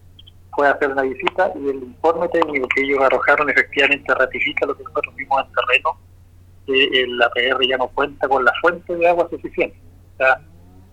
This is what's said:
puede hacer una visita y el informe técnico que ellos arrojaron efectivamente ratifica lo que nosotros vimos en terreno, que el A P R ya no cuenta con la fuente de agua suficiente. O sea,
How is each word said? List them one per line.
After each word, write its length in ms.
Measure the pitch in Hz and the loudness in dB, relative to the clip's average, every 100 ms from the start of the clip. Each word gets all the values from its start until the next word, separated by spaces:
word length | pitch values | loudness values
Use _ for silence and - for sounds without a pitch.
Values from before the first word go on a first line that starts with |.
| - - - - - - | -16 -20 -20 -20 -8 2
puede 140 | 143 | 2
hacer 180 | 135 143 | 2 0
una 140 | 135 | 0
visita 500 | 131 127 180 - 185 170 | -2 -2 -4 0 -2 0
y 120 | 139 | -6
el 140 | 135 | -6
informe 460 | 127 - 160 165 175 | -8 -2 0 2 0
técnico 400 | 170 156 143 127 | -2 -2 -4 -2
que 140 | 139 | -2
ellos 180 | 139 139 | 0 2
arrojaron 480 | 131 127 - 143 147 | 2 2 2 2 2
efectivamente 640 | 127 - 147 139 139 - | 0 0 0 0 0 0
ratifica 520 | 127 127 123 - - 143 | 0 0 -2 -4 -4 -4
lo 100 | 135 | -6
que 80 | |
nosotros 280 | 131 151 - - | -8 -8 -8 -10
vimos 280 | 135 135 | -4 -4
en 80 | 131 | -2
terreno, 460 | - 127 127 156 - - - - - - - | -4 0 0 -2 -6 -14 -20 -20 -20 -20 -14
que 380 | - 135 139 131 | -2 0 2 0
el 180 | 123 120 | 0 0
A 80 | 120 | 0
P 180 | 123 123 | 2 -2
R 200 | 131 127 | 0 0
ya 80 | 131 | 0
no 120 | 123 | -2
cuenta 400 | - 143 143 139 | -2 -4 -4 0
con 160 | 135 | 2
la 80 | 123 - | 2 2
fuente 340 | 165 175 - | 0 0 -6
de 140 | 170 170 | 0 2
agua 200 | 175 160 | 2 -2
suficiente. 460 | - 165 - 160 - - - - | -6 -8 -6 -6 -6 -20 -20 -14
O 20 | - | -2
sea, 240 | 131 127 - - - - - | 0 0 -4 -20 -20 -20 -18